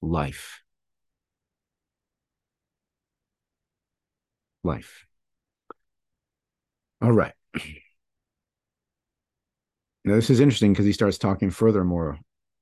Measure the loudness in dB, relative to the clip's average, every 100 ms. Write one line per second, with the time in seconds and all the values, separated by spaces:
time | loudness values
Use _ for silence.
0 | -4 -4 -4 -8 -18 -20 _ _ _ _
1 | _ _ _ _ _ _ _ _ _ _
2 | _ _ _ _ _ _ _ _ _ _
3 | _ _ _ _ _ _ _ _ _ _
4 | _ _ _ _ _ _ -6 -6 -10 -20
5 | _ _ _ _ _ _ _ -20 _ _
6 | _ _ _ _ _ _ _ _ _ _
7 | 0 2 0 -6 _ -14 -14 -18 _ _
8 | _ _ _ _ _ _ _ _ _ _
9 | _ _ _ _ _ _ _ _ _ _
10 | 0 0 4 4 4 4 2 2 2 0
11 | -2 0 -2 -2 -4 0 2 2 0 -2
12 | -4 -8 -14 _ _ _